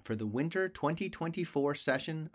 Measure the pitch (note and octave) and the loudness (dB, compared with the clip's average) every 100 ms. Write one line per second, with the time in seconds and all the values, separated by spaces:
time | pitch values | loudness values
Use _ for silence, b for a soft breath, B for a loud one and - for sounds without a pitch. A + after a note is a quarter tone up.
0 | - A2 G#2+ A#2 D#3+ F#3 F#3 - D3 E3 | -4 -2 0 0 2 2 0 2 0 2
1 | F#3+ - E3 E3+ E3 C#3+ C#3+ C#3+ - C3+ | -2 -2 -2 -2 0 2 2 2 2 0
2 | - D#3+ D#3 | 0 -4 -6